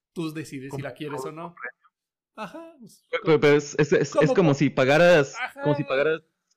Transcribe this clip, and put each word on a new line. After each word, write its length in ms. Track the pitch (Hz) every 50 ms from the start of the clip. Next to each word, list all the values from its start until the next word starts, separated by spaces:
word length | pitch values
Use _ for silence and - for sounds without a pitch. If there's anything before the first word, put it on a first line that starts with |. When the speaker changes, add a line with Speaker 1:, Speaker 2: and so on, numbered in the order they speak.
| _ _
Speaker 1:
Tú 220 | - - 165 156 156
decides 320 | 156 147 - - 139 127
si 40 | 139
Speaker 2:
Como 120 | 139 135 131
Speaker 1:
la 100 | 139 123
quieres 260 | - 156 147 143 135
o 100 | 131 156
Speaker 2:
otro 20 |
Speaker 1:
no. 240 | 151 156 170 175 170
Speaker 2:
premio. 320 | - - 123 - _ _ _ _ _ _ _ _ _ _ _ _
Speaker 1:
Ajá, 380 | - 214 180 - 311 330 330 330 285
pues, 260 | 233 190 - _ _ _
Speaker 3:
Pero, 120 | - 170 -
Speaker 1:
como 160 | 175 156 147
Speaker 3:
pero, 0 |
pero 160 | - 147 143 147
es, 180 | 147 - - -
es, 140 | 156 147 180
es, 180 | 156 - -
Speaker 1:
como 120 | - 302 -
Speaker 3:
es 80 | 147 254
como 160 | - 190 156
Speaker 1:
po- 40 | 139
Speaker 3:
si 140 | - 151 135
pagaras, 680 | - - 131 127 143 156 175 175 180 156 139 139 - -
Speaker 1:
Ajá. 220 | - - - -
Speaker 3:
como 140 | - 147 147
si 80 | 147 147
pagaras 360 | - 131 131 143 156 160 165 165 _ _ _ _ _ _